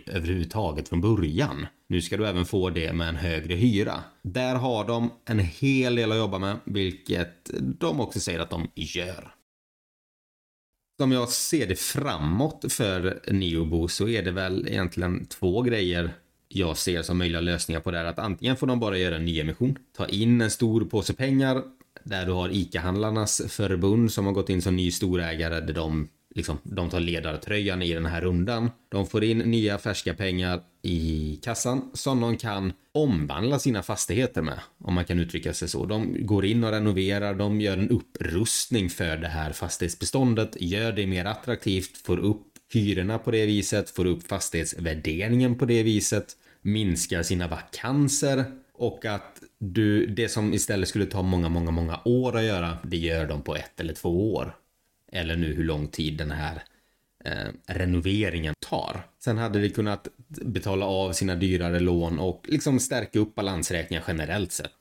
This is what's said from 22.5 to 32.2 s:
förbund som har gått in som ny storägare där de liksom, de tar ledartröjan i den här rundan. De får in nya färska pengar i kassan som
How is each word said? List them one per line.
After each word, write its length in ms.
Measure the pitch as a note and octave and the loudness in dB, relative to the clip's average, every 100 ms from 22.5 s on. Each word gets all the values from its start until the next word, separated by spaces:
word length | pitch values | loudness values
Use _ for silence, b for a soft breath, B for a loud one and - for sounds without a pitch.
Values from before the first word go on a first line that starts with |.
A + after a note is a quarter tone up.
| F#2+ E2+ E2 F2+ G2 G#2+ A2 G#2 - - | 0 0 -2 0 0 2 0 0 0 -2
förbund 640 | - G2 F#2 G2 A2+ A2+ | -2 0 2 4 4 4
som 140 | G#2 G2 | 2 0
har 60 | |
gått 180 | G2 F#2+ | 0 2
in 120 | F#2 | 2
som 140 | F#2 F2+ | 2 2
ny 140 | F2+ | 2
storägare 720 | E2+ F#2+ F2+ E2 D#2+ E2 E2 | 0 0 0 0 -2 -2 -2
där 140 | D#2+ | -2
de 340 | D#2+ D#2+ D#2 D2 _ _ - | -2 0 -2 -4 _ _ -6
liksom, 220 | F2 D2+ | -4 -6
de 280 | - F#2+ E2+ | -6 -4 -2
tar 100 | F2+ | 0
ledartröjan 840 | E2+ E2 D#2+ D2+ - G#2 G2 F#2 | 0 -2 -4 -6 -4 -2 0 0
i 120 | F2 | 0
den 120 | E2 D#2+ | 0 -2
här 140 | E2 | 0
rundan. 500 | F2+ F2 F#2+ A#2 A#2 - - | 2 2 2 0 -2 -4 -6
De 180 | G2 F#2 | -4 0
får 180 | A2 | 2
in 140 | G#2+ A2+ | 2 2
nya 400 | A2+ A#2 G#2 G2+ | 2 2 2 0
färska 360 | A2+ G2 F#2 | -2 -4 -4
pengar 460 | E2+ F#2+ F2+ F2+ F2 - _ | -2 0 0 0 -2 -6 _
i 580 | - E2+ D#2+ D#2 D2+ D2 | -2 0 0 0 -2 -6
kassan 480 | - A2+ B2 C3 - | -6 -2 -2 -2 -4
som 260 | - C#3 B2+ | -6 0 0